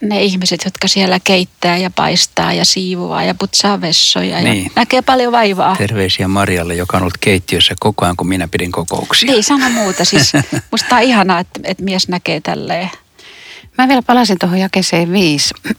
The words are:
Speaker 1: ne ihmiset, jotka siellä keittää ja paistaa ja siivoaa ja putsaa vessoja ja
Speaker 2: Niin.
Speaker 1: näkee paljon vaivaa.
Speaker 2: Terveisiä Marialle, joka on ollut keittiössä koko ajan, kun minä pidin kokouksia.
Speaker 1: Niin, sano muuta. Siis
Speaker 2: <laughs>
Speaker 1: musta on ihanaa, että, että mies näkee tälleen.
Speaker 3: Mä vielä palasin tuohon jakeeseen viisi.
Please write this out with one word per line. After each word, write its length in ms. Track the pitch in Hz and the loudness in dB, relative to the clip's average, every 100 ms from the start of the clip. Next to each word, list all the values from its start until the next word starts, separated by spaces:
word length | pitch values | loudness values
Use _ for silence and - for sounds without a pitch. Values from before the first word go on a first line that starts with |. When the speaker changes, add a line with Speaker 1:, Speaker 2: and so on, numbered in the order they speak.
Speaker 1:
ne 220 | 208 202 | -4 0
ihmiset, 420 | 202 185 180 175 | 0 0 -2 -2
jotka 240 | 190 - 190 | -4 -4 -2
siellä 320 | 196 185 185 | 2 2 2
keittää 520 | - 185 185 - 175 175 | 2 2 0 -2 -2 0
ja 140 | 185 | -2
paistaa 640 | 175 156 - - - 170 | -2 0 0 -2 -2 -2
ja 120 | 175 | 0
siivoaa 600 | 175 190 185 180 180 165 | 0 0 -2 -4 -4 -4
ja 100 | 175 | -2
putsaa 460 | 180 196 - 202 196 | -2 -2 0 0 0
vessoja 600 | 175 165 - - - - | 0 0 2 0 -2 0
ja 120 | 120 | 0
Speaker 2:
Niin. 200 | 110 - - | 0 -2 -2
Speaker 1:
näkee 260 | 240 254 | 2 0
paljon 300 | 247 262 240 | 2 2 2
vaivaa. 440 | 240 208 185 156 190 | 2 2 2 0 0
Speaker 2:
Terveisiä 520 | 101 110 92 - 95 | 0 0 0 0 0
Marialle, 460 | 98 95 90 85 | 0 0 0 -2
joka 220 | 87 90 92 | -4 -2 0
on 60 | |
ollut 160 | 92 - | -2 -2
keittiössä 540 | 110 92 - 87 - 92 | 0 0 0 0 0 0
koko 240 | 110 - | -2 0
ajan, 120 | 90 87 | 0 0
kun 120 | 90 | -2
minä 200 | 95 85 | -2 -2
pidin 240 | 85 90 | -4 -4
kokouksia. 600 | 87 82 - - - 247 | -6 -4 -4 -2 0 2
Speaker 1:
Niin, 120 | 240 | 2
sano 260 | 220 285 254 | 2 2 0
muuta. 340 | 233 202 175 | 0 -2 0
Siis 280 | 175 185 135 - - | 2 2 2 0 -2
Speaker 2:
<laughs> 220 | - - | -6 -6
Speaker 1:
musta 240 | 226 - 247 | -4 0 2
on 60 | |
ihanaa, 360 | 254 226 190 175 | 4 4 2 0
että, 200 | 185 - | -2 -8
että 180 | - 185 | -8 -6
mies 240 | 190 185 - | -4 -2 -2
näkee 320 | 180 165 160 | -4 -4 -4
tälleen. 500 | - 147 - 170 185 - _ _ - - - - - - | -4 -6 -4 -6 -6 -10 _ _ -20 -20 -20 -20 -8 0
Speaker 3:
Mä 100 | 262 | 2
vielä 140 | 262 | 4
palasin 360 | 240 247 214 185 | 4 4 4 2
tuohon 200 | 180 185 | 0 0
jakeeseen 540 | 190 190 180 165 170 | 0 0 0 0 2
viisi. 420 | 196 175 143 - - - | 2 2 2 -2 -4 -8